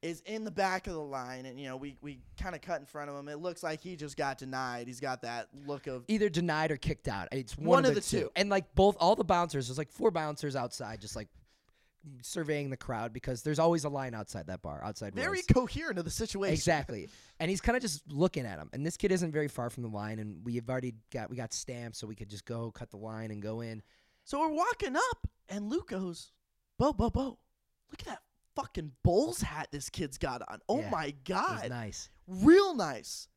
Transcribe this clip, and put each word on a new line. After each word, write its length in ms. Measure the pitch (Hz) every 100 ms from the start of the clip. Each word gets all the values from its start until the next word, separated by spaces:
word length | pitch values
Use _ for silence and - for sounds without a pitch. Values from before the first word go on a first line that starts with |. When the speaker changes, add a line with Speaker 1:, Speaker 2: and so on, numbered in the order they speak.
Speaker 1:
Is 200 | 165 165
in 220 | - 220
the 80 | 220
back 340 | 165 190 185 190
of 60 |
the 60 | 165
line, 460 | 147 135 123 127 131
and, 120 | 127
you 80 | 143
know, 100 | 131
we, 200 | 143 127
we 180 | 147 131 - -
kinda 220 | 190 165
cut 200 | - 165
in 60 | 143
front 240 | 151 147
of 60 | 143
him. 100 | 143
It 120 | 147
looks 240 | 175 170
like 180 | 170 156
he 140 | 180 175
just 200 | 147 135
got 200 | 143 135
denied. 480 | 131 131 127 120 120
He's 120 | 123
got 240 | 135 127
that 240 | 117 120 113 139 143
look 220 | 143 -
of 160 | 127 120
Speaker 2:
Either 220 | 214 208
denied 400 | 165 170 156 160
or 60 | 147
kicked 300 | - 160 -
out. 200 | 101 90
It's 260 | 135 123 -
one 100 | 156
Speaker 1:
One 180 | - -
Speaker 2:
of 40 |
Speaker 1:
of 60 | -
Speaker 2:
the 60 |
Speaker 1:
the 60 | -
Speaker 2:
two. 120 | - 151
Speaker 1:
two. 60 | -
Speaker 2:
And, 140 | 202
like, 260 | 196 - -
both, 200 | 190 202
all 160 | 175 220
the 80 |
bouncers, 440 | 185 180 175 143 123
there's, 100 | 127
like, 120 | 151
four 200 | - 226
bouncers 440 | 170 156 147 147 139
outside 460 | 123 - 113 110
just, 140 | 104 -
like, 120 | 107 - _ _ _ _ _ _ 151 131
surveying 480 | 123 - 151 147 143
the 80 | 131
crowd 360 | - 117 117
because 280 | 117 - 123
there's 160 | 151 151
always 260 | 165 170
a 60 | 147
line 240 | 143 131
outside 320 | 113 101 104 80
that 160 | 92
bar, 180 | 80 73
outside 320 | 104 104 104 95
Speaker 1:
Very 220 | 311 392
Speaker 2:
Roy's. 80 | 359
Speaker 1:
coherent 500 | - - - 320 190
of 80 | 165
the 60 |
situation. 420 | 156 214 196 196
Speaker 2:
Exactly. 560 | 160 156 156 135 117 80 - - _
And 100 | 160
he's 120 | 190
kinda 180 | - 240
just 280 | 247 147 -
looking 340 | 143 180 - 120
at 140 | 85
him. 100 | 78
And 120 | - 151
this 100 | -
kid 140 | 208
isn't 200 | 185 170
very 160 | 151 147
far 240 | - 120
from 100 | 120
the 80 | 120
line, 300 | 107 104 110
and 260 | 107 87 113
we've 240 | 120 117
already 240 | 127 127 110 _
got, 220 | 135 107
we 40 | 123
got 160 | 113
stamps, 460 | - - 123 117 110
so 80 | 107
we 100 | 107
could 140 | 104
just 160 | 104 -
go 240 | 117 117
cut 220 | - 117
the 60 | 104
line 340 | 110 110 113
and 100 | 104
go 200 | 104 110
in. 200 | 117 110 - _ _ _
Speaker 1:
So 160 | - 285
we're 140 | 320
walking 420 | 302 381 494 403 269
up, 320 | 508 - - _ _
and 180 | 196 208
Luke 200 | 302 -
goes, 420 | 190 190 165 - _ _ _ _ _
"Bo, 160 | -
Bo, 160 | 208 214
Bo, 300 | - 269 - _ _ _ _ _
look 120 | -
at 40 | -
that 160 | - _ _ _ -
fucking 360 | 269 - 156 131
Bulls 380 | - 180 311 349
hat 280 | - 156 156
this 180 | 147 -
kid's 280 | - 156 131
got 220 | 143 123 -
on. 140 | 107 _
Oh 100 | 247
Speaker 2:
Yeah. 80 | 202
Speaker 1:
my 140 | 180 151
Speaker 2:
It 80 | 143
was 60 | - 185
Speaker 1:
God." 300 | 302 349 107
Speaker 2:
nice. 400 | 120 110 - - _ -
Speaker 1:
Real 480 | 185 220 359 392 302
nice. 520 | 170 120 - - -